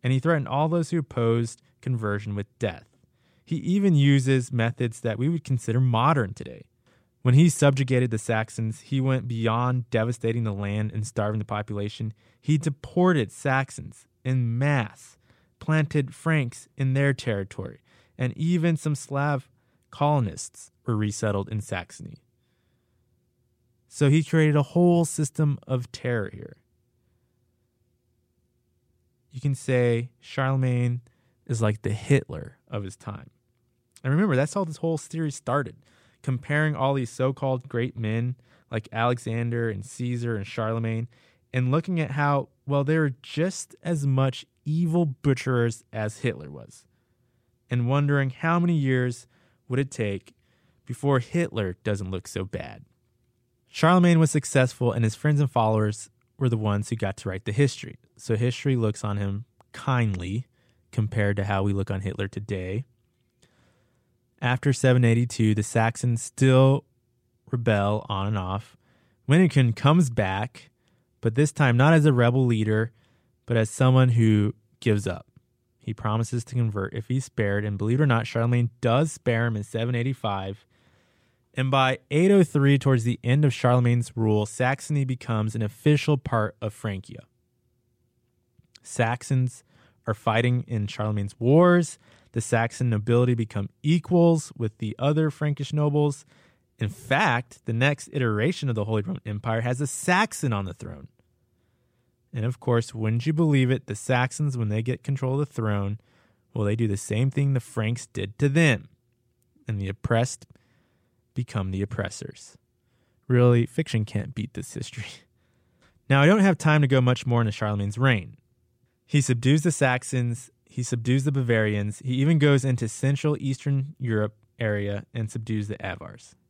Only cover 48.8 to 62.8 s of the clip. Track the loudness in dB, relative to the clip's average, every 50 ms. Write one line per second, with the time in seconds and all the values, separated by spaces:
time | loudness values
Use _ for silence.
48.8 | 2 2 2 2 0 0 -4 -6 -12 _ _ _ _ _ _ _ _ _ -4 -4
49.8 | -4 -4 -4 -6 -4 -4 -4 -6 _ -14 _ _ _ _ _ _ _ _ _ _
50.8 | _ _ -14 -4 0 2 2 2 0 0 -2 -2 -2 -2 -2 -4 -4 -4 -4 _
51.8 | _ -4 -4 -4 -4 -6 -8 -8 -8 -8 -8 -8 -8 -6 -8 -10 -10 -10 -14 -18
52.8 | -20 _ _ _ _ _ _ _ _ _ _ _ _ _ _ _ _ _ _ 2
53.8 | 4 6 6 6 6 6 6 6 4 4 2 0 -4 0 2 2 2 2 0 -2
54.8 | -2 0 0 2 0 0 -2 0 0 0 2 2 2 0 2 2 2 2 2 2
55.8 | 0 0 -2 -6 -12 -20 _ _ _ _ _ _ 0 0 0 0 0 0 0 0
56.8 | -2 -4 -6 -4 -4 -6 -6 -6 -8 -8 -8 -8 -6 -6 0 2 2 2 0 -4
57.8 | -14 -16 -18 -20 _ _ _ _ -6 -4 -2 0 0 -2 -2 -2 -2 -2 0 0
58.8 | 0 -2 -2 -4 -6 -6 -4 -4 -4 -4 -6 -6 -10 _ _ _ -20 _ _ -10
59.8 | -4 -2 0 2 2 0 0 -2 -4 -4 -6 -6 -6 _ _ _ _ _ _ _
60.8 | _ _ -4 -2 -2 -2 0 0 0 0 0 -2 -2 -2 0 0 0 0 0 -2
61.8 | -2 -4 -4 -6 -4 -6 -4 -4 -6 -6 -6 -8 -8 -6 -8 -6 -6 -6 -6 -6